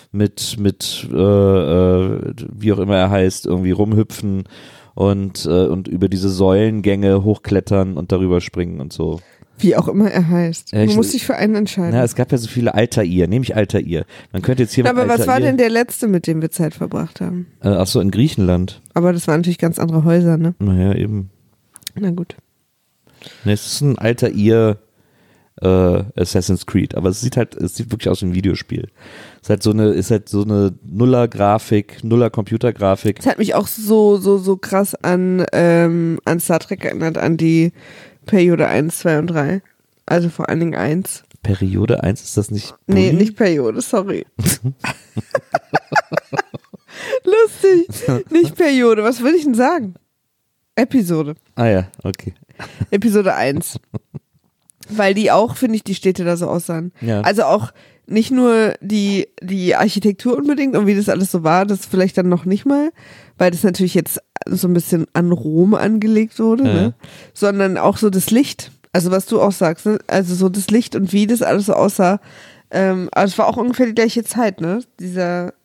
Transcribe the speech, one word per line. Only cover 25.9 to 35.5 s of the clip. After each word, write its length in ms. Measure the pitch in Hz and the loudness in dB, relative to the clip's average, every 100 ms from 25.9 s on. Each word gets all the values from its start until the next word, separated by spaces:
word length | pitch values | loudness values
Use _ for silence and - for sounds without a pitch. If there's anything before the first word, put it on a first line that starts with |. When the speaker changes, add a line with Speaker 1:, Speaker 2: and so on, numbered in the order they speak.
| 92 98 - | 2 -2 -4
Speaker 1:
Assassin's 460 | 90 98 90 92 - | -2 -2 0 -2 -2
Creed, 300 | 95 - - | -2 -2 -2
aber 140 | 92 | -2
es 120 | 98 | -2
sieht 160 | 123 127 | -2 -2
halt, 160 | 113 - | -4 -6
es 200 | - - | -8 -8
sieht 160 | 113 | -8
wirklich 180 | 110 - | -6 -2
aus 140 | 95 | -2
wie 20 | 92 | -2
ein 80 | |
Videospiel. 560 | 90 98 82 - - 101 _ - - - - | -2 -2 -2 -6 -10 -10 _ -20 -20 -20 -12
Es 80 | |
ist 60 | - | -4
halt 100 | 104 | 0
so 60 | 110 | 2
eine, 200 | 107 107 | 2 2
ist 200 | 87 95 | 2 0
halt 200 | 107 - | -2 -2
so 120 | 101 | -4
eine 320 | 104 104 98 87 | 0 2 0 -2
Nuller-Grafik, 1200 | - 90 123 123 117 110 101 107 - 104 - - | -8 0 2 2 0 0 0 0 0 -2 -2 -10
Nuller-Computer-Grafik. 1160 | 110 117 117 - 101 113 123 101 98 95 110 98 | 0 2 2 -2 -4 -2 -2 0 0 0 -2 -2
Speaker 2:
Es 80 | - | -2
hat 100 | - | -2
mich 160 | 202 | 0
auch 140 | - 196 | 0 -2
so, 500 | - 208 220 208 202 | -6 2 4 4 4
so, 220 | 196 202 | 2 2
so 180 | 185 190 | 0 -4
krass 380 | - 190 196 - | -2 -2 -2 -4
an, 500 | 165 180 185 185 - | -2 0 0 0 0